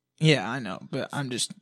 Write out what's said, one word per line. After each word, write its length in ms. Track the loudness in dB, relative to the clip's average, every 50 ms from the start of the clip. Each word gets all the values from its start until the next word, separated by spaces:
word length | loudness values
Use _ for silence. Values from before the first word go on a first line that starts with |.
| _ _ _ _
Yeah, 320 | 6 6 6 6 4 -2
I 80 | -4 -4
know, 220 | -4 -6 -8 -8 -8 -6
but 180 | -6 -6 -4 -4 -4
I'm 180 | -4 -4 -2
just 220 | -2 -4 -4 -4 -6 -10